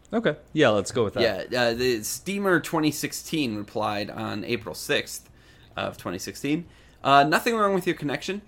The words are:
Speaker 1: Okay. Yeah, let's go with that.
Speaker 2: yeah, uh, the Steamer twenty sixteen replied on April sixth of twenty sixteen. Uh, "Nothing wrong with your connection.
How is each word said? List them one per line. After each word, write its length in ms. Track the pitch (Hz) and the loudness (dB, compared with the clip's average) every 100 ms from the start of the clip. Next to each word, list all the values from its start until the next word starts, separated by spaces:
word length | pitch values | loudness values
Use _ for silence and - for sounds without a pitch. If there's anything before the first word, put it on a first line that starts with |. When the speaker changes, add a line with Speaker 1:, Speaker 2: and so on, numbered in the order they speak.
| - | -6
Speaker 1:
Okay. 240 | 226 156 151 - | -2 0 -2 -4
Yeah, 160 | 151 127 | 4 6
let's 220 | 104 95 | 6 2
go 100 | 131 | 0
with 120 | 104 - | 0 2
that. 360 | 113 95 - | 0 0 -4
Speaker 2:
yeah, 100 | 123 | 0
uh, 100 | 120 | 2
the 280 | 117 127 113 | 2 2 2
Steamer 560 | 110 - 185 196 196 165 | -2 -6 -4 -2 2 2
twenty 300 | - 165 151 | 2 0 0
sixteen 640 | 147 147 - - 160 127 104 | 0 -4 -8 -4 -2 -2 -4
replied 520 | 101 110 107 104 104 | -6 -4 -2 -2 -4
on 360 | - 110 107 - | -6 -6 -6 -4
April 280 | 117 101 - | -4 -6 -8
sixth 540 | - 123 - - - - - - - - | -2 -2 -2 -12 -16 -20 -20 -20 -12 -8
of 220 | 98 - | -6 -6
twenty 200 | 104 90 | -8 -8
sixteen. 460 | - - 139 160 170 - - - | -8 -6 -4 -4 -4 -18 -20 -4
Uh, 200 | 131 139 | 4 6
"Nothing 320 | 147 170 240 226 | 6 2 2 2
wrong 180 | 202 | 2
with 120 | 190 180 | 2 0
your 100 | 160 | -2
connection. 460 | 147 139 - 202 | -4 -4 -6 -8